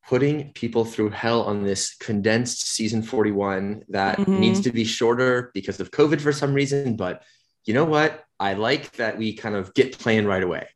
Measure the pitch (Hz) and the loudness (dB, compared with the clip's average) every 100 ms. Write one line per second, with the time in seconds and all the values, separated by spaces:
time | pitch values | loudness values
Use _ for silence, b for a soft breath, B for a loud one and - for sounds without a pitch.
0 | - 127 143 151 143 - 117 117 113 - | 0 2 2 0 -6 -6 -2 0 -2 0
1 | 107 104 117 117 104 104 101 95 - - | -2 0 2 2 2 -2 -2 -2 -4 -8
2 | - 104 104 113 123 - - - 110 113 | -4 0 2 2 0 -4 -6 -2 -2 -2
3 | 107 110 104 101 101 95 98 107 - 101 | -2 0 2 2 0 -2 -4 -8 -4 0
4 | 98 - 196 190 113 196 127 117 113 - | 0 2 2 4 4 2 0 0 -2 0
5 | 117 120 127 123 123 98 95 98 92 - | 2 2 2 0 -2 -8 -6 -8 -6 2
6 | 143 156 147 143 143 139 143 139 135 110 | 2 4 0 0 0 0 0 0 -2 -2
7 | 90 - b b b _ - 117 160 151 | -4 -6 b b b _ -2 2 2 4
8 | 151 - - _ 98 98 110 143 143 - | 2 -2 -20 _ -4 0 0 -2 -4 -6
9 | 110 101 110 107 110 104 95 - 131 - | -6 -2 -6 -4 -6 -4 -2 2 2 2
10 | 123 110 104 95 92 78 - | 2 2 4 2 0 -4 -8